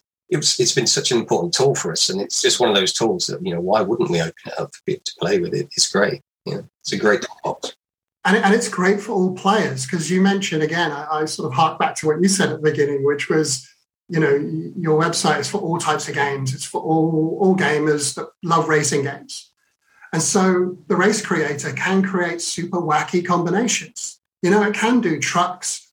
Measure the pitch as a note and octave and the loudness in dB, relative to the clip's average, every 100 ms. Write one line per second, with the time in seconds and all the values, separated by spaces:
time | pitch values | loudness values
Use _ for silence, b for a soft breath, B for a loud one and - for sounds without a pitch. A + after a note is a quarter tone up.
0 | _ _ _ D3+ - - A#2+ C#3 A2 - | _ _ _ -2 0 0 0 2 0 0
1 | - A#2 - A2 E3 - C3+ C#3 - E3 | 0 0 0 -2 0 2 2 2 -4 -2
2 | - F#2+ G2+ - B2 - A#2 G2 F#2 - | -2 -2 -4 -2 0 2 2 2 0 0
3 | A2+ F2+ - - F2+ E2+ F2+ G#2 F#2+ - | 0 0 -4 -6 -6 -4 0 0 2 0
4 | - E3+ D#2+ - - - D2+ - - - | 0 0 -2 -6 -12 -8 -10 -8 -6 -6
5 | - - F2 G2+ F2 - C#2+ - - G2 | -6 -6 0 0 0 -4 -4 -2 0 2
6 | G2 - _ _ - - - _ - G2+ | 2 0 _ _ -10 -8 -10 _ -8 0
7 | G#2 - - - - - - - _ _ | 2 2 -2 -8 -8 -6 -10 -12 _ _
8 | _ _ F3+ G3 G3 G#3 - - F3+ G3+ | _ _ 2 4 4 2 2 0 2 0
9 | A3+ G3+ F#3 - F#3+ G#3+ D3 C3 - F3 | -2 0 0 0 0 2 0 -4 -4 -4
10 | D#3 F#3 G3 G3 - D#3 D3+ E3+ D#3+ C#3+ | 0 2 4 2 0 -2 0 0 -2 -4
11 | D3+ D3+ D#3 - D#3 B2+ D#3+ - E3+ - | -4 -4 -2 -4 -4 2 2 2 -2 0
12 | D#3 D#3 F#3+ F#3+ D#3 D#3 D3+ D3 C#3+ C#3 | 0 2 2 2 0 0 0 2 0 2
13 | C#3 D3 - D#3 D3 - B B _ _ | 0 0 0 0 0 -4 B B _ _
14 | - D#3+ D3 C#3+ E3 D#3+ E3 F#3 D#3+ D#3 | -4 0 2 2 0 -6 -6 -4 0 2
15 | E3+ - - C#3+ C3+ G3 E3+ - D#3 C#3+ | 2 2 2 0 -2 -4 -2 -2 0 -2
16 | - C3+ C#3+ C#3 C3 C3 - E3+ D#3+ D#3+ | -4 -2 -2 -2 -4 -6 -6 -6 0 2
17 | E3 D#3+ D#3+ F3 F#3+ F3+ D3 D3+ D3+ D3 | 2 2 0 2 4 4 2 2 2 0
18 | - F3 - _ E3+ E3 D#3+ D#3 C#3+ D3 | -2 -6 -12 _ 0 0 2 2 2 0
19 | C3+ - - - - _ b b b b | -2 -8 -14 -16 -18 _ b b b b
20 | b D#3+ D#3 G3+ F#3 F3+ F3+ - - G3 | b -2 0 2 4 2 0 -4 -2 2
21 | G3+ - - D#3 D3+ C#3 D3 C3 F3+ F#3+ | 2 2 -2 -2 -2 -4 -6 -6 0 0
22 | F#3+ F3+ E3+ E3+ - - E3+ F3 D#3 D3+ | 2 0 -2 -4 -6 -6 -4 -4 0 -2
23 | D3+ F3+ F3 F3 E3+ F#3+ A#3+ - D#3+ - | 0 -2 0 0 0 0 0 -2 -6 -12
24 | - - _ _ F3 G3+ G#3 G#3 A3 B3 | -14 -14 _ _ 2 4 2 0 2 2
25 | F3 D3 - E3+ F3+ - - - - | 2 -2 0 0 0 -2 -8 -8 -12